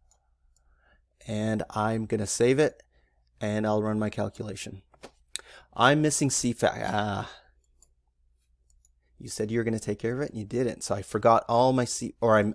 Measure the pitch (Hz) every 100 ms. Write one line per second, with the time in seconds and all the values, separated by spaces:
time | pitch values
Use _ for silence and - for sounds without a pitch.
0 | _ _ _ _ _ _ _ _ _ _
1 | _ _ - 107 107 107 - 107 107 113
2 | 110 110 104 - 123 135 151 - _ _
3 | _ _ _ _ 107 107 107 107 107 107
4 | 107 110 104 - 107 101 104 98 _ _
5 | - _ _ - - - _ - 123 151
6 | 151 - 143 - 123 117 104 - - 107
7 | 104 101 104 - _ _ _ _ _ _
8 | _ _ _ _ _ _ _ _ _ _
9 | _ _ 117 - 107 117 113 113 - 104
10 | 113 127 147 - 104 117 123 - - 101
11 | - 110 117 113 - 117 131 131 123 -
12 | - - 117 107 104